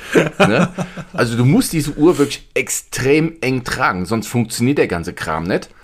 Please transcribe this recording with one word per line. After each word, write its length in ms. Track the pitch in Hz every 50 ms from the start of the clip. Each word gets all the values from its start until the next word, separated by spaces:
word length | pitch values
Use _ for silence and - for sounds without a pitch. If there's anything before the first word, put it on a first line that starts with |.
| - - - - 160 156 - -
Ne? 280 | 196 - 107 139 175 175 - - - - - 180 - -
Also 240 | - - 123 117 117
du 80 | 117 123
musst 280 | 131 170 262 254 -
diese 220 | 170 160 139 147 139
Uhr 240 | 147 151 180 165 143
wirklich 320 | 143 131 - - - - _
extrem 840 | 131 131 - - - - _ - 120 123 131 147 156 160 165 - -
eng 200 | - 131 131 127
tragen, 440 | 123 - - - 135 147 107 90 90
sonst 200 | - 113 113 107
funktioniert 520 | - - 123 113 - - - 117 131 147 160
der 100 | 135 -
ganze 240 | 90 85 82 87
Kram 320 | - - - 87 78 80 82
nicht. 260 | 90 113 180 - - - -